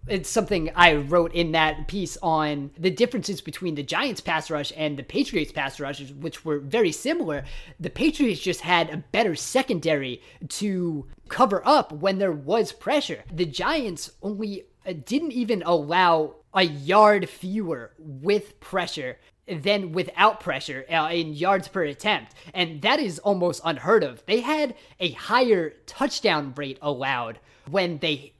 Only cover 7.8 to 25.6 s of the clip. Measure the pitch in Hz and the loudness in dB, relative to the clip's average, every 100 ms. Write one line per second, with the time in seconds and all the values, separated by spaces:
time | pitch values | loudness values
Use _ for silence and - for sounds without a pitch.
7.8 | 147 - 294 - 262 165 185 165 165 175 | -8 0 0 4 2 2 -2 -4 2 2
8.8 | 156 151 - 196 226 156 - 254 262 190 | 2 -4 -4 0 0 0 0 0 0 0
9.8 | 156 151 131 120 - - 156 - 208 185 | 2 0 0 -8 -12 -16 -12 -6 -4 -2
10.8 | 175 151 135 - - - 254 190 - 202 | -2 -4 -8 -18 -12 0 2 2 4 4
11.8 | - 151 185 190 196 151 139 220 208 - | 4 -2 0 2 0 -2 0 0 0 -4
12.8 | - 285 - 139 - 165 175 139 185 320 | 0 0 0 -10 -10 -4 -4 -2 -2 0
13.8 | 233 160 - - 196 202 220 196 - _ | -2 -6 -12 -10 -8 -6 -6 -6 -12 _
14.8 | 190 170 131 254 320 240 226 220 165 175 | -10 -10 -2 -2 0 -2 0 0 2 2
15.8 | 147 175 180 165 156 - _ 190 180 143 | 2 4 6 4 2 -6 _ 2 2 0
16.8 | 139 196 214 208 175 - 185 208 185 143 | 2 8 8 6 0 -8 -6 -4 -4 -6
17.8 | 113 _ 160 131 156 208 202 - - 190 | -8 _ -16 -8 0 0 0 -20 -6 -4
18.8 | 170 - 127 117 _ _ - 170 156 208 | -4 -6 -10 -10 _ _ -10 -4 0 0
19.8 | 185 160 180 170 208 220 - 135 - 131 | 0 -4 -4 6 4 6 -4 -6 -6 -10
20.8 | 131 165 156 170 160 147 175 196 - 190 | -2 0 2 0 -2 -2 2 2 0 -4
21.8 | 156 139 208 185 110 - - 190 175 156 | -4 -2 -2 -2 -4 -20 -12 -2 -2 0
22.8 | 202 285 233 156 208 190 175 - 165 143 | 0 2 0 -2 0 2 0 0 -2 -2
23.8 | 139 220 147 120 - 220 247 311 294 - | 4 4 2 -6 -2 0 2 0 0 -4
24.8 | - _ 180 123 - 233 254 196 | -20 _ -6 -4 0 2 4 4